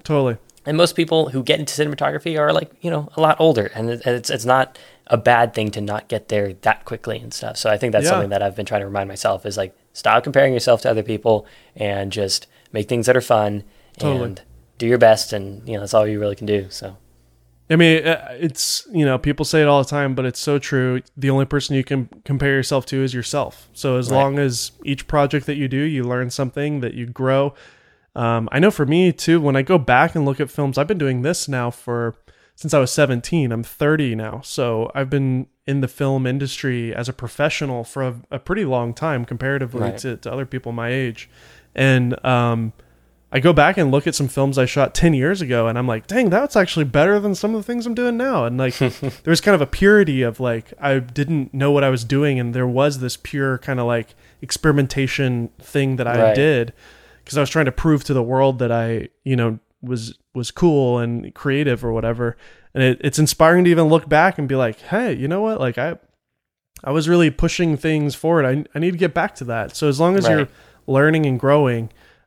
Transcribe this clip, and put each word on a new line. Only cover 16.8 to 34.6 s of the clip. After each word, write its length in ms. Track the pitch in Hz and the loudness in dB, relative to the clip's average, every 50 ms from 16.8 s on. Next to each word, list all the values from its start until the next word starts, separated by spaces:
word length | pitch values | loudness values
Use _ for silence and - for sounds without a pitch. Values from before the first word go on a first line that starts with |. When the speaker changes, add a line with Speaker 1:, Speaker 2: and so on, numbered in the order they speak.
| - 98 98 - _ _ _ _ _ _ _ _ _ _ _ _ _ - | -14 -14 -16 -18 _ _ _ _ _ _ _ _ _ _ _ _ _ 0
Speaker 1:
I 80 | 160 165 | 4 4
mean, 280 | 170 165 160 160 139 | 6 6 4 4 2
uh, 300 | 160 165 - - - 127 123 | 0 -2 -4 -4 -12 -12 -6
it's, 480 | 170 160 127 - - - - - - - | -6 -6 -4 -4 -4 -4 -4 -6 -8 -6
you 140 | 233 170 151 | -2 0 2
know, 120 | 139 131 127 | 2 2 0
people 280 | - 147 143 - 151 | 0 -2 -2 -2 -2
say 160 | - - 160 | 0 2 2
it 60 | 151 147 | 4 6
all 140 | 143 143 | 4 4
the 80 | 131 - | 2 0
time, 240 | 151 147 143 135 131 | -2 -2 -2 -2 -2
but 120 | 123 127 | -2 -4
it's 140 | 127 123 - | -4 -4 -6
so 200 | - - 143 143 | -4 -2 -2 -2
true. 420 | - - - 131 127 127 123 131 - _ _ | -2 -2 -2 0 0 0 -2 -4 -6 _ _
The 140 | 143 131 139 | -4 -2 0
only 160 | 135 135 139 | 2 2 0
person 320 | 131 - 143 - - 143 135 | 0 -2 -4 -2 0 -2 -2
you 80 | 131 | -2
can 240 | - 139 135 123 - - - - | -2 -2 -4 -4 -6 -10 -16 -6
compare 260 | - 139 131 143 139 | -4 -2 0 0 0
yourself 340 | 139 135 127 - 147 135 123 - | 2 0 0 0 -2 -2 -2 -2
to 140 | - 135 | -4 -2
is 120 | 135 131 127 | -2 -2 -4
yourself. 560 | 123 117 - - 147 135 - - - - _ | -6 -8 -6 -4 -4 -4 -6 -8 -16 -20 _
So 260 | _ - - 139 127 127 | _ -6 -4 -2 0 0
as 140 | 123 120 | 0 0
Speaker 2:
Right. 60 | 131 131 | 2 2
Speaker 1:
long 220 | 139 135 139 143 | 2 2 2 0
as 320 | 143 135 120 113 - - - - - | 0 0 0 -2 -6 -8 -12 -12 -6
each 240 | 139 139 131 - - | -6 -6 -6 -6 -2
project 380 | 160 147 143 139 156 147 131 | 0 2 2 2 2 -2 -2
that 100 | - 147 | -2 -6
you 140 | 143 143 127 | -4 -4 -2
do, 80 | 131 135 | -2 -2
you 260 | 147 160 156 135 123 | -2 -2 -2 -4 -4
learn 260 | 123 123 123 127 127 | -2 -2 -4 -4 -4
something, 520 | - - 139 127 - 143 143 151 151 143 | -4 -4 -4 -4 -4 -4 -4 -4 -4 -4
that 120 | 120 117 - | -6 -6 -8
you 120 | 117 120 | -8 -10
grow. 480 | 120 117 - 131 131 135 135 139 143 - - - - _ _ _ _ _ _ _ _ - | -10 -8 -4 -2 0 2 2 2 0 -4 -8 -20 -20 _ _ _ _ _ _ _ _ -8
Um, 360 | 123 120 117 117 117 113 113 | -4 -2 0 0 0 -2 -2
I 80 | - 135 | 0 2
know 120 | 170 208 | 2 2
for 140 | 208 - 147 | 2 2 0
me 260 | 127 151 175 185 180 - | 0 2 2 4 2 2
too, 260 | - - - 165 170 | 0 0 2 2 2
when 160 | 151 143 135 | 2 2 0
I 60 | 135 | 0
go 160 | 139 135 185 170 | 2 2 2 2
back 380 | 131 - 123 127 151 165 - | 4 4 4 4 4 2 2
and 100 | 165 143 | 0 0
look 140 | 139 135 - | 0 0 -2
at 100 | 151 135 | -4 -6
films, 280 | - - 147 139 131 139 | -4 -4 -4 -2 0 -2
I've 100 | 143 160 | -2 -2
been 100 | 214 180 | -2 -2
doing 240 | 151 135 127 123 | 0 -2 -2 -2
this 260 | 123 147 180 - - - | -2 -2 -4 -4 -4 -6
now 240 | 139 127 123 120 | -4 -4 -4 -6
for, 440 | 117 - - - 120 117 117 117 110 _ _ _ _ _ _ _ _ | -6 -8 -8 -6 -6 -4 -4 -6 -6 _ _ _ _ _ _ _ _
since 180 | - - 156 - | -10 -6 0 2
I 60 | 147 | 2
was 100 | 131 123 | 2 2
seventeen, 600 | - - 147 135 127 120 - - - 170 143 120 | 2 2 2 2 2 -2 -4 -2 -2 0 0 0
I'm 100 | 117 113 113 | -2 -4 -6
thirty 520 | - - - 151 147 156 151 147 127 113 | -8 -6 -2 0 2 2 2 0 -2 -2
now. 260 | 110 110 110 - 131 - | -4 -6 -8 -10 -12 -14
So 480 | - - - | -10 -6 -4